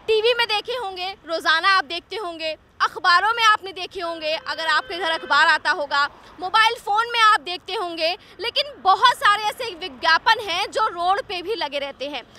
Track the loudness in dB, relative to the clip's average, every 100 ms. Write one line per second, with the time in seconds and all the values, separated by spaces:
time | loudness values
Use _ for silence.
0 | -2 0 2 2 0 -2 -4 -6 -6 -8
1 | -10 -10 -8 -4 0 0 2 2 0 -6
2 | -8 -10 -8 -8 -8 -8 _ -4 -4 0
3 | 2 4 4 2 2 2 -2 -12 -12 -8
4 | -8 -6 -4 -4 -6 -6 0 -2 -2 -6
5 | -4 -4 0 4 4 4 2 -2 -2 0
6 | -2 -4 -20 -12 -2 4 4 2 -2 -2
7 | 0 4 4 4 0 -10 -8 -6 -6 -2
8 | -4 -4 -10 -10 -6 -4 -6 -2 2 4
9 | 4 4 2 2 0 -4 -8 -8 -12 -2
10 | 2 2 4 2 0 -4 -4 0 -2 0
11 | 0 0 -2 -8 -6 -6 -4 -6 -8 -10
12 | -10 -10 -14